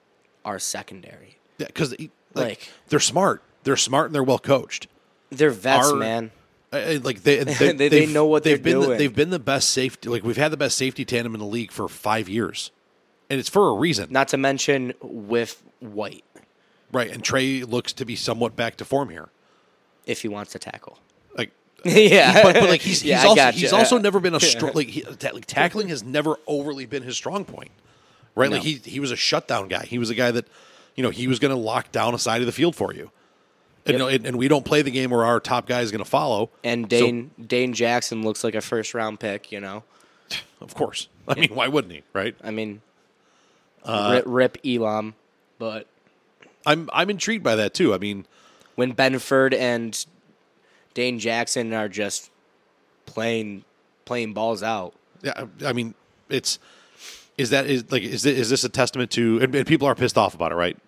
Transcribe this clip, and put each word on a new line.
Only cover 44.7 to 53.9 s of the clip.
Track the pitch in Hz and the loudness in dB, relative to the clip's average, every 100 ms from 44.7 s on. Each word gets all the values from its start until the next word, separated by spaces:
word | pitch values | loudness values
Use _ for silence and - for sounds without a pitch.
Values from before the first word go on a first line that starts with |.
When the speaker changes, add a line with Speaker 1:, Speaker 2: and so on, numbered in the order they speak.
| 120 110 107 110 110 _ _ _ - | -2 -2 -4 -6 -14 _ _ _ -12
Speaker 1:
but | 113 107 - _ _ _ _ _ - _ 151 | -10 -10 -14 _ _ _ _ _ -20 _ 0
Speaker 2:
I'm, | 156 160 | 0 0
I'm | 143 185 | -2 0
intrigued | 196 - 226 | -2 -4 -2
by | 143 110 | 0 0
that | 104 | 0
too. | - 160 | 0 0
I | 95 | 0
mean, | 101 101 95 _ _ _ _ - | -4 -8 -14 _ _ _ _ -4
Speaker 1:
when | 127 123 | -2 2
Benford | 131 131 - 135 131 | 2 0 2 2 4
and | 127 123 120 113 104 - _ _ _ _ _ _ _ _ - | 2 0 -2 -4 -10 -12 _ _ _ _ _ _ _ _ -4
Dane | 123 120 | -4 -2
Jackson | 110 117 117 131 113 | -2 -2 -2 -4 -4
are | 113 107 | -4 -4
just | 95 101 - - _ _ _ _ _ _ _ - | -4 -6 -8 -12 _ _ _ _ _ _ _ -14
playing, | - 113 113 107 101 - _ _ | -6 -4 -4 -6 -12 -18 _ _